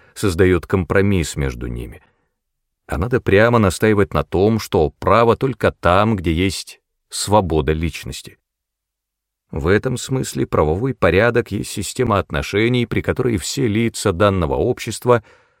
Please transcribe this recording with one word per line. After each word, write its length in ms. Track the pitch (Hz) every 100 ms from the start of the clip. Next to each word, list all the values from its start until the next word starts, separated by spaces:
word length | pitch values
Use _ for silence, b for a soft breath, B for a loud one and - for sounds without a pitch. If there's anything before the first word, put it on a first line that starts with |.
| b
создает 520 | b 104 85 92 87 -
компромисс 720 | 95 85 98 101 95 73 73
между 300 | 69 58 62
ними. 360 | 60 57 - _ _ _ _ _ _ _ _ -
А 120 | -
надо 220 | 113 123
прямо 380 | - 98 117 120
настаивать 560 | 98 - 110 104 95
на 80 | 80
том, 380 | - 85 104 110
что 300 | - 98 71 -
право 380 | 90 107 117 107
только 360 | 135 117 95
там, 420 | - 87 92 107 104
где 160 | 82
есть 480 | 82 95 - - - _ _ _
свобода 640 | - - 104 87 78 69
личности. 640 | 78 82 - 62 - - _ _ _ _ _ _ _ _ _ _ _ _
В 180 | 78 78
этом 280 | 104 135 127
смысле 500 | - 131 - - -
правовой 460 | - 76 87 135
порядок 580 | 117 87 90 120 117 -
есть 180 | 98 -
система 480 | - 92 - 127 98
отношений, 640 | - 73 - 101 113 123 117
при 140 | -
которой 360 | 87 90 120 101
все 320 | - - 123
лица 440 | 107 113 - 107
данного 420 | 87 104 95 78
общества 680 | 65 110 123 117 - 123 117 b b b b